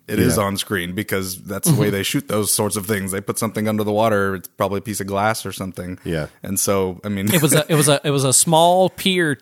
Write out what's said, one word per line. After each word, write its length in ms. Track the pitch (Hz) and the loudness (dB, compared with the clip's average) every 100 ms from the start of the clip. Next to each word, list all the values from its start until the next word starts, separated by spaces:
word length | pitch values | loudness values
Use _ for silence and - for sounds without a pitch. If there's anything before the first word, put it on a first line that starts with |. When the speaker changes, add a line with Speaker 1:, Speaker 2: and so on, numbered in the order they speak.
| - | -4
Speaker 1:
It 120 | 107 | 2
is 180 | 120 113 | 2 4
Speaker 2:
Yeah. 80 | |
Speaker 1:
on 120 | 98 98 | 0 -2
screen 340 | - 101 87 | -2 -4 -2
because 480 | 90 104 98 95 92 | -4 -4 -4 -4 -10
that's 260 | - 98 175 | -10 -4 0
the 60 | |
way 120 | 127 104 | 2 2
Speaker 3:
Mm-hmm. 100 | 98 | 0
Speaker 1:
they 60 | |
shoot 260 | 95 147 - | -2 -4 -2
those 240 | 107 98 | -2 0
sorts 240 | - 104 104 | 0 0 -2
of 100 | 92 | -2
things. 240 | 104 95 | -2 -2
They 100 | 95 | -6
put 160 | 101 110 | -6 -4
something 280 | 113 107 107 | -4 -2 0
under 160 | 107 | 0
the 100 | 104 | 0
water. 420 | 104 113 101 98 | 2 2 2 0
It's 120 | 95 - | -4 -10
probably 300 | - 98 98 | -4 -2 -2
a 40 | |
piece 180 | 107 101 | -4 -8
of 60 | 98 | -4
glass 400 | 98 107 113 98 | 0 0 -2 -6
or 60 | |
something. 460 | - 95 90 90 90 | -8 -10 -8 -10 -8
Speaker 2:
Yeah. 220 | - 80 73 _ | -4 -4 -4 _
Speaker 1:
And 180 | - 95 | -6 -2
so, 400 | 110 98 92 90 | 0 0 0 -4
I 60 | 104 | -6
mean, 240 | 101 104 | -2 0
Speaker 3:
It 80 | 175 | 2
was 120 | 147 | 4
a, 100 | 151 151 | 2 2
it 60 | 151 | 2
was 120 | 151 | 2
a, 100 | 143 | 2
it 60 | - | 0
was 140 | 139 | 0
a 80 | 131 | 2
small 580 | 123 - 160 170 180 185 | 2 4 6 6 4 2
pier 460 | - 190 185 160 135 | 0 0 2 0 -2